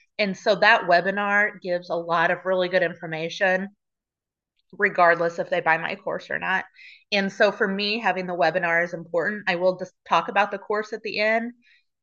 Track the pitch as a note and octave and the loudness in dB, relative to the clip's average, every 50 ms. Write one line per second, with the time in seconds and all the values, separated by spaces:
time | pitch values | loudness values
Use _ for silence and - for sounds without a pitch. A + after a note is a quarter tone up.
0 | _ _ _ - G#3+ G3 F#3 - - A3+ G3 F3+ G#3 G#3+ A#3 - F#3 E3+ F3 F3+ | _ _ _ -4 -2 -2 -4 -2 0 0 2 4 6 6 6 4 4 4 4 4
1 | F3 G3 G3 G#3 G#3 G3+ G3+ G3+ G#3 G#3 G3+ F#3 - F3+ F3 F3 F3 F3 E3+ E3+ | 4 0 -2 -2 -2 0 2 2 0 0 -4 -6 -6 -6 -6 -4 -4 -4 -6 -4
2 | E3+ E3 E3+ E3 E3+ F3 F3 F3 - F#3 F#3 F#3 F3+ F3 F#3 F3+ E3+ E3 F3 - | -2 -2 0 2 2 2 0 -2 -2 -2 0 0 0 2 2 0 0 0 -4 -6
3 | F3 E3 D#3+ D#3 E3 E3+ E3 - G3+ F#3 F#3 F#3 G3 G3+ _ _ _ _ _ _ | -10 -8 -8 -6 -6 -6 -4 0 0 2 2 0 -2 -6 _ _ _ _ _ _
4 | _ _ _ _ _ _ _ _ _ _ _ _ _ _ F#3 F#3+ G3+ F#3+ D#3+ F3+ | _ _ _ _ _ _ _ _ _ _ _ _ _ _ -6 -2 -2 0 4 4
5 | F3 E3+ E3+ E3 E3+ E3+ E3+ F#3 E3+ - F3+ F3 - E3 D#3+ E3 E3+ - G3 G3 | 4 6 4 4 0 -2 -2 -4 -4 -2 -2 0 2 2 0 0 0 -4 -8 -8
6 | - E3 E3 F#3+ - - - - F3 F3 F#3+ F#3 - - _ - - - - _ | -8 -8 -8 -8 -8 -8 -8 -6 -4 -2 -4 -4 -4 -8 _ -20 -20 -20 -20 _
7 | _ - G#3 G3 G3 F#3+ - - G#3+ G3+ G3+ - A3 G3 G3 G3+ G#3 G#3 G#3+ A#3 | _ -4 -2 -2 -2 -2 2 2 2 2 2 0 -2 -2 -2 -2 -4 -4 -4 -2
8 | A3+ F#3+ F3+ F#3 F3+ F3+ F3 E3+ E3 D#3+ D#3+ F#3 F3 E3+ E3 E3+ F3 F3 F3+ E3 | -2 -2 -2 -2 -4 -4 -2 0 2 2 2 2 0 2 2 0 0 -2 -4 -10
9 | E3 - - E3+ D3+ G3+ G#3+ G#3 - F#3+ F3 E3+ F#3 F#3 F3+ F3+ F#3 - _ _ | -8 -4 -2 -2 -2 -2 -4 -4 -4 -4 -2 2 2 0 0 0 -6 -14 _ _
10 | - - - - - A#3+ G3 G3 G#3 G#3 G#3+ G3 - - G#3 G#3+ G#3+ - A3+ G#3 | -4 0 0 0 0 0 0 0 0 0 -2 -8 -6 -4 -4 -4 -4 -6 -10 -10
11 | - G#3+ - G#3 G#3+ A3 A3 A#3 A#3 A#3+ A#3+ _ _ _ _ _ _ _ _ _ | -10 -6 -4 -2 0 0 0 0 -2 -6 -12 _ _ _ _ _ _ _ _ _